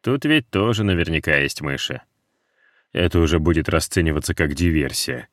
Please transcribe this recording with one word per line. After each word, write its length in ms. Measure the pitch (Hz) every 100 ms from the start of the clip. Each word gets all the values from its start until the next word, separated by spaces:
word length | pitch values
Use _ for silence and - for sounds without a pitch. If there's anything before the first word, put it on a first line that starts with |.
Тут 240 | - 135
ведь 260 | 151 151 -
тоже 320 | 95 107 110
наверняка 540 | 107 90 80 80 78 73
есть 240 | 69 -
мыши. 420 | 73 69 - 65 _ _ _ _ _ _ _ _ _
«Это 280 | - 87 87
уже 180 | 80 82
будет 300 | 78 80 73
расцениваться 640 | 80 - - 82 76 -
как 200 | 85 80
диверсия» 760 | 71 87 78 69 - - 62 -